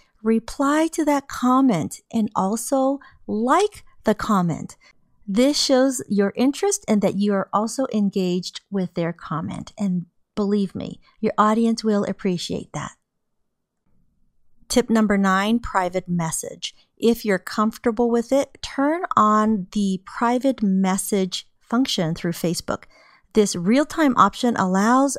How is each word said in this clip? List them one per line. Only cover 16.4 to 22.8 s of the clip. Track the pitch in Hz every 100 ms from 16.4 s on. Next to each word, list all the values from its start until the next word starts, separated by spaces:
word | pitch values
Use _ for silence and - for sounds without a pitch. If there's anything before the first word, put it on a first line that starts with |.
| - 180 - - _ -
If | 226 233 214
you're | 185
comfortable | - - 214 - 247 220 240
with | 233 233
it, | 269 269 -
turn | - - 277 330 370 -
on | 214 214 214 214 180
the | 214 196 190 -
private | - 233 247 269 262
message | 202 190 190 190 - 202 190 - - _
function | - 233 269 - 165
through | 165 175
Facebook. | 170 175 175 - 110